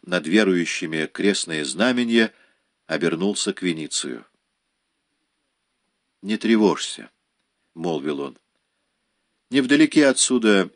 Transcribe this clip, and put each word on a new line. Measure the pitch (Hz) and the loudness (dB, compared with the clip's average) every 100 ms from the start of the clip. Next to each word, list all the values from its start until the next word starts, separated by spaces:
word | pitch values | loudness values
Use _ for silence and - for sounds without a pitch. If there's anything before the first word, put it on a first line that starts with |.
| - | -6
над | 90 78 | -4 0
верующими | 101 101 90 82 - 87 78 76 | 2 2 2 0 -4 -6 -6 -6
крестное | - 98 98 - 78 | -2 0 0 -2 -6
знамение, | 73 85 120 123 120 117 110 _ _ _ _ _ - | -6 -2 0 0 0 2 0 _ _ _ _ _ -8
обернулся | 80 82 82 95 101 - | -2 -2 0 -2 -2 -4
к | 95 | -4
Веницию. | 90 80 73 - 76 60 - _ _ _ _ _ _ _ _ _ _ _ _ _ _ _ _ _ _ _ | -4 -4 -6 -8 -8 -12 -16 _ _ _ _ _ _ _ _ _ _ _ _ _ _ _ _ _ _ _
"Не | 95 107 | -6 -4
тревожься", — | 110 113 104 76 - - 52 _ _ _ _ _ _ - | 2 4 4 2 -6 -12 -18 _ _ _ _ _ _ -8
молвил | 82 78 71 71 | -6 -4 -4 -6
он. | 69 58 _ _ _ _ _ _ _ _ _ _ - | -8 -12 _ _ _ _ _ _ _ _ _ _ -4
"Невдалеке | 135 127 143 151 151 143 | -2 2 4 4 4 4
отсюда | 135 - 127 110 101 85 | 4 2 2 4 4 2